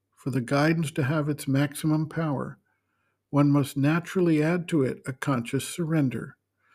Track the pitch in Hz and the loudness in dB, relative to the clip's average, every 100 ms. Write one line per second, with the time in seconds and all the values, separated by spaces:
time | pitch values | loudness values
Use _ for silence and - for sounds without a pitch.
0 | _ _ 139 131 117 143 151 165 147 - | _ _ -6 -4 -2 0 2 2 -2 -2
1 | 131 160 147 143 - 135 147 - 160 156 | -2 0 -2 -4 0 0 0 -2 0 0
2 | 156 160 160 135 - - _ _ _ _ | 0 -4 -4 -4 -6 -12 _ _ _ _
3 | _ _ - 143 143 143 135 139 143 165 | _ _ -2 4 4 4 2 0 2 2
4 | 170 190 175 151 156 180 170 160 123 - | 0 0 2 4 2 0 0 0 0 -2
5 | - 135 - 127 117 139 - - 156 160 | -10 -6 -2 -2 0 -4 -4 -6 -2 0
6 | 135 120 135 - _ _ _ | 0 -2 -10 -16 _ _ _